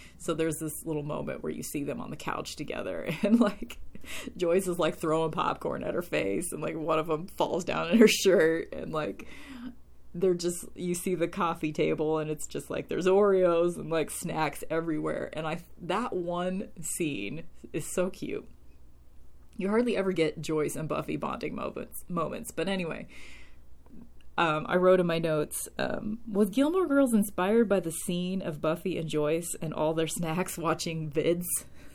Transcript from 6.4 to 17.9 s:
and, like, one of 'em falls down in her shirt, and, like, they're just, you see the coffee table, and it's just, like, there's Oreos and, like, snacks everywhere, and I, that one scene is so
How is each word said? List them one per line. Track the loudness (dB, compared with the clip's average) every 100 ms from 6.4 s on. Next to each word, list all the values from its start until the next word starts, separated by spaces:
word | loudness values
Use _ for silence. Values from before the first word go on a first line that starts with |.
| -2
and, | -4
like, | -6 -4
one | 0 0
of | 2
'em | -2 -2
falls | -2 0 0
down | 0 -2 4
in | 10
her | 10
shirt, | 8 6 8 6 4 -2
and, | -8 -4
like, | -2 -4 -6 -10 -14 -14 -12 -12 -14 -16 -18 -12
they're | 0 2
just, | 4 0 -2 -6
you | -6 -2
see | -2 0
the | 0 0
coffee | 0 -2 0 -2
table, | 0 0 2 2 0
and | -2
it's | -4 -6
just, | -8 -6
like, | -6 -4
there's | 0 4
Oreos | 6 6 6 6 6 2 0
and, | -2
like, | 0 0
snacks | -4 -4 -2 -2 -2 -2
everywhere, | -2 0 -2 -2 -4 -4
and | -6 -6
I, | -6 -8 -10
that | -4 -2 0
one | -2 -2 -2 -2 -2 -6 -8
scene | -6 -2 -2 -2 -4 -6 -8 -10 -8
is | -6
so | -2